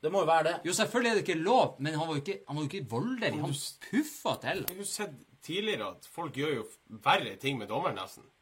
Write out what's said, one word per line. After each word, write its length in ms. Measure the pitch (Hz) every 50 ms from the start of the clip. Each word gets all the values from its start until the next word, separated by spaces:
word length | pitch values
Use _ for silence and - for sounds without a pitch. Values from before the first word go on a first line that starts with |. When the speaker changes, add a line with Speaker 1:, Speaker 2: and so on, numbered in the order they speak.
| -
Speaker 1:
Det 100 | 156 180
må 80 | 196 175
jo 60 | 156
være 160 | 165 160 156
det. 100 | 160 170 156 -
Speaker 2:
Jo, 80 | 160 180
selvfølgelig 380 | - 220 214 214 247 240 233
er 40 | 220
det 60 | 202 147
ikke 180 | - 175 165 160
lov, 340 | 190 240 254 180 131 - -
men 140 | 135 156 160
han 120 | 151 160
var 80 | 165 156
jo 60 | 143 139
ikke, 140 | - 196 196 -
han 100 | - 143
var 60 | 147 151
jo 60 | 139
ikke 180 | 170 196 143 117
voldelig. 420 | 113 117 160 240 262 240 220 160 113
Speaker 3:
Men 80 | 101
Speaker 2:
Han 100 | 147 139
Speaker 3:
du 60 | 139
s-, 220 | 135 - - - -
Speaker 2:
puffa 560 | - - - 240 311 302 - - - - 127 -
til. 200 | - 123 170 190 -
Speaker 3:
Jeg 140 | - 180
har 0 |
jo 80 | 185 202
sett 300 | - - - 208 175 143 117 - _ - _ -
tidligere 460 | - 160 190 214 220 196 127 104 95
at 140 | 92 - -
folk 300 | - - - 170 151 -
gjør 160 | 131 143 156 147
jo 80 | 117 107
f-, 160 | - - _ _ _ 110 107 -
verre 300 | 135 156 202 143 110 98 -
ting 180 | - 135 139 123
med 100 | 104 98
dommer, 240 | 107 135 - 165 110
nesten. 300 | 98 92 92 - - - - _ _